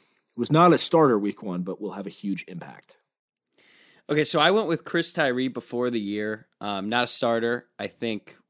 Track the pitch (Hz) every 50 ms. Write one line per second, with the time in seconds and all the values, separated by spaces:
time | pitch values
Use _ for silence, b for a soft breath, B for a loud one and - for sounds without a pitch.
0 | b b b b b _ - 120 120 - 143 156 175 175 160 - - - 170 165
1 | 156 135 117 101 104 101 - - - 101 87 87 90 95 90 - 104 95 87 101
2 | 95 98 - - - 98 95 87 - - 92 82 73 71 58 53 _ - - _
3 | _ _ _ _ _ _ _ _ _ _ _ b b b b b b b b b
4 | b - 147 151 147 - - 151 151 170 196 220 208 156 170 156 - - - 170
5 | 165 - - 170 151 131 123 127 131 131 - 123 - - 120 120 123 123 120 113
6 | 101 98 104 104 104 107 110 107 - _ _ - 104 104 101 98 98 107 120 123
7 | 123 - - - 131 117 113 117 113 117 120 123 - _ _ - 104 101 - -
8 | 117 117 110 101 - - - _ _